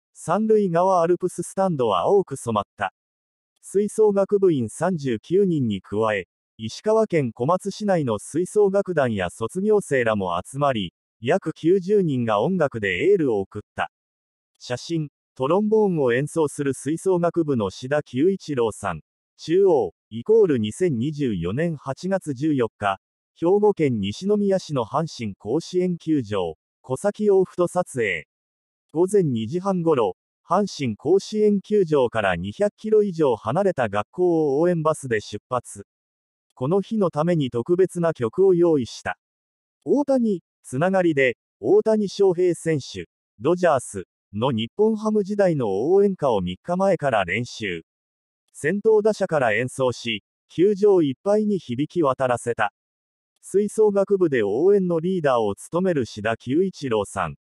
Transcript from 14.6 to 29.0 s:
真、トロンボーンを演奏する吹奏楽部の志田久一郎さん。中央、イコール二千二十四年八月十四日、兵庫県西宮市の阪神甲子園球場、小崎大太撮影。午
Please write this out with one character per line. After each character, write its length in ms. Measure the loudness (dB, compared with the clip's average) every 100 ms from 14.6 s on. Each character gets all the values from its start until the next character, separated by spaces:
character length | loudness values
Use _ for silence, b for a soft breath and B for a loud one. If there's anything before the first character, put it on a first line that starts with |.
| -10 -8
真、 320 | -6 -6 -6 -10 _ -4
ト 120 | 0
ロ 100 | 2
ン 60 | 2
ボ 220 | 2 2
ー 20 |
ン 80 | 2
を 140 | 0
演 160 | 0 -2
奏 180 | -2 -2
す 160 | -2
る 100 | -4
吹 240 | -4 -4 -4
奏 220 | 0 0
楽 240 | 0 0
部 140 | 0 0
の 120 | -2
志 200 | -4 -4
田 140 | -4
久 280 | -2 0 0
一 240 | 0 -4 -2
郎 160 | -2
さ 220 | -2 -8
ん。 80 | -8 -12 _ _ _
中 300 | -2 2 4
央、 280 | 4 0 -6 _
イ 140 | -8
コ 180 | 2 4
ー 40 | 4
ル 140 | 2
二 120 | -2
千 260 | -2 -2 0
二 140 | -2
十 240 | -2 -2 -2
四 180 | -2
年 220 | -2 -4 -4
八 320 | -8 -8 -4
月 260 | -4 -4
十 200 | -4 -2
四 160 | 0 -2 -2
日、 240 | -4 -4 _ _ _ _
兵 120 | 2 4
庫 140 | 4
県 260 | 2 0 0
西 280 | -2 -4 -2
宮 320 | 0 2 0
市 140 | -2
の 120 | -4 -2
阪 220 | -2 -4
神 220 | -6 -10 -8
甲 240 | -4 -4
子 200 | -2 -2
園 160 | 0 -2
球 240 | -2 -2
場、 340 | 0 -2 -4 -8 _ _
小 140 | -8 -4
崎 340 | -2 0 2
大 140 | 2
太 240 | 2 0 -2
撮 300 | -2 -4 -4
影。 320 | -4 -4 -10 _ _ _ _ _ _
午 140 | -2